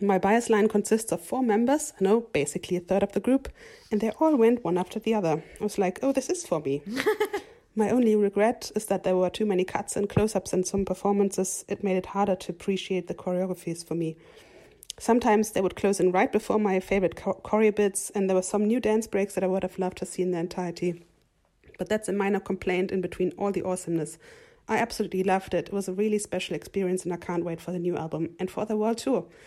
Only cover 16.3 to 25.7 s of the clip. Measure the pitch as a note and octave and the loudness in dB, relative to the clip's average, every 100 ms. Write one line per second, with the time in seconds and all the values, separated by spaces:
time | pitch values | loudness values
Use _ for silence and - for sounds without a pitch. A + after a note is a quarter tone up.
16.3 | G#3+ - G#3+ G#3 F#3+ - G3 F3 - G3 | 0 0 2 2 0 0 0 0 -2 -6
17.3 | - - G#3+ A3 G#3 G#3 G3 - G#3 F#3+ | -6 0 4 4 4 0 0 -4 -2 2
18.3 | F#3 F#3 G#3 G#3 B3 G#3+ G#3+ A3 G3 G3+ | 2 2 0 2 2 2 0 0 -2 -2
19.3 | - F#3+ F#3+ F#3 - F#3 - F#3 - F3+ | 0 0 0 -4 -4 -6 -4 -8 -4 -2
20.3 | E3+ F3 F#3 F3 E3+ F3 E3+ - _ _ | -2 -4 -4 -6 -4 -4 -4 -12 _ _
21.3 | _ _ _ - - F#3 G#3+ G3 G3+ G3 | _ _ _ -18 -10 -2 -2 0 0 0
22.3 | G3 - F#3+ G3 F3+ F#3+ F#3+ F3+ - F#3 | 0 -2 -4 0 0 0 -2 -4 -2 -4
23.3 | - G3+ G3 F#3 F3+ - E3 D#3 - - | -2 -2 -2 -4 -4 -4 -4 -4 -10 -20
24.3 | - - _ - A3 A#3 - G3+ F#3 F#3 | -20 -20 _ -2 0 0 -2 -4 -2 0
25.3 | F#3+ - F3 - | 0 0 -4 -2